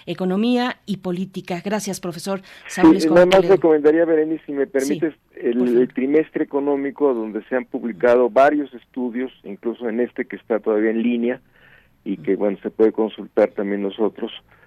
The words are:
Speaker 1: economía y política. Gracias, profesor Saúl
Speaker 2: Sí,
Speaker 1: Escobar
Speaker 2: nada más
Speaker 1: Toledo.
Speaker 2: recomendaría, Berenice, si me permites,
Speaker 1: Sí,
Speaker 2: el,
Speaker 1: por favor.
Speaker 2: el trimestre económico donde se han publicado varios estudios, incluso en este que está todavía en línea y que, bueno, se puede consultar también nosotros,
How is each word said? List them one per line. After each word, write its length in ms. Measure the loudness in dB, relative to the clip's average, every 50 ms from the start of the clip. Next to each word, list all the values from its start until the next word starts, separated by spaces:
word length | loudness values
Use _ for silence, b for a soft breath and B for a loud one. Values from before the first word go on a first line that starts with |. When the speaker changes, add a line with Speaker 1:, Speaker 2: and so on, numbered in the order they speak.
| B
Speaker 1:
economía 760 | B -8 -4 -4 -2 -2 0 0 0 0 0 -2 -4 -6 _ -8
y 120 | -8 -8
política. 640 | -8 -6 -8 -6 -6 -8 -8 -10 -14 -10 -10 -10 -8 -6
Gracias, 360 | -6 -6 -6 -6 -6 -8 -8
profesor 420 | -8 -10 -10 -10 -8 -8 -8 -8 B B B B B
Saúl 260 | B -2 4 6 6 6
Speaker 2:
Sí, 40 | 6
Speaker 1:
Escobar 260 | 4 4 6 6 6
Speaker 2:
nada 0 |
más 100 | 8 6
Speaker 1:
Toledo. 200 | 4 6 6 4
Speaker 2:
recomendaría, 500 | 4 6 4 4 6 4 4 4 4 4
Berenice, 380 | 4 4 2 2 0 -2 -8 -8
si 80 | -8 -4
me 140 | -4 -4
permites, 460 | -2 -2 -2 -2 -2 -2 -2 -2 -4 -6 _ _ _ -14
Speaker 1:
Sí, 60 | -6 -4
Speaker 2:
el, 140 | -2 0
Speaker 1:
por 100 | 0 0
favor. 140 | 2 2 2
Speaker 2:
el 120 | 2 0 -2
trimestre 500 | -4 -2 0 2 0 0 0 -4 -6 -6
económico 680 | -4 -4 -4 -2 -2 -2 -2 -4 -6 -4 -2 0 0 0
donde 300 | -2 -4 -6 -8 -10 -8
se 100 | -4 -6
han 100 | -6 -6
publicado 640 | _ -10 -8 -8 -8 -6 0 2 2 4 4 2 2
varios 420 | 4 4 4 4 4 0 -4 -6 -12
estudios, 580 | -20 _ _ -10 -8 -8 -6 -6 -6 -8 -10 -12 _ -16
incluso 440 | -16 -14 -10 -8 -8 -8 -6 -8
en 120 | -6 -4 -4
este 260 | -4 -4 -4 -10 -10
que 100 | -10 -10
está 240 | -14 _ -4 -4 -4
todavía 320 | -2 -2 0 0 0 0
en 100 | 0 0
línea 400 | -2 -2 -2 -2 -2 -4 -4 -6 b b b b b b b b b b b _ -10
y 140 | -10 -10
que, 180 | -6 -4 -4 -2
bueno, 220 | -2 -2 -4 -4 -4
se 80 | -10 -8
puede 220 | 0 2 2 2
consultar 600 | 2 0 -4 -4 -6 -10 -14 -6 0 0 0 0
también 300 | 0 -6 -6 -6 -4 -4
nosotros, 500 | -6 -6 -4 -4 -4 -4 -4 -6 -12 -12 -12 -16 _ b b b b